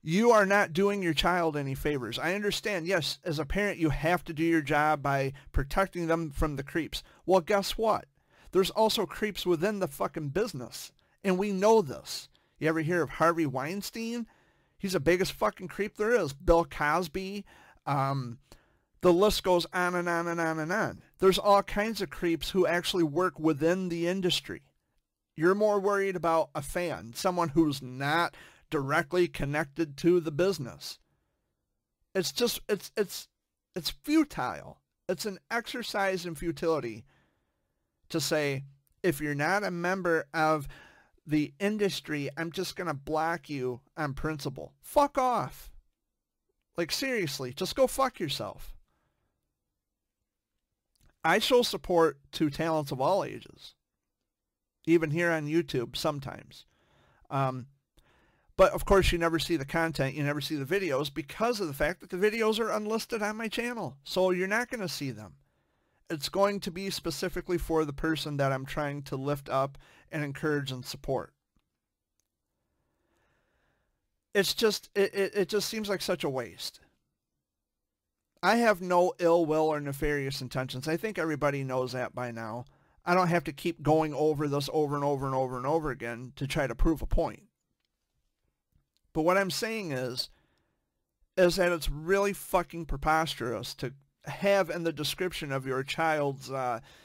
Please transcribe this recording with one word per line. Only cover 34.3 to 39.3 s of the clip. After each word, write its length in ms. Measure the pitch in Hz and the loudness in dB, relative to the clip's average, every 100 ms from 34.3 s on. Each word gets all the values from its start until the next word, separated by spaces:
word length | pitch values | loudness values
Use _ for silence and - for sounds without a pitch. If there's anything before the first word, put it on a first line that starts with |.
| - 123 78 - - _ _ - | -2 -6 -6 -12 -20 _ _ -6
It's 160 | 185 | -4
an 140 | 220 190 _ | -4 -10 _
exercise 760 | 233 226 262 226 208 196 185 175 | -4 -4 -10 -6 0 0 0 -4
in 80 | |
futility 720 | 160 170 160 170 156 123 110 - _ _ _ _ _ _ _ _ _ _ | -6 -6 -2 0 0 -2 -10 -16 _ _ _ _ _ _ _ _ _ _
to 100 | 165 | -2
say, 440 | 143 156 143 135 135 _ _ _ | 0 2 2 -2 -8 _ _ _
"If 180 | 185 147 | -2 0
you're 120 | 151 | -2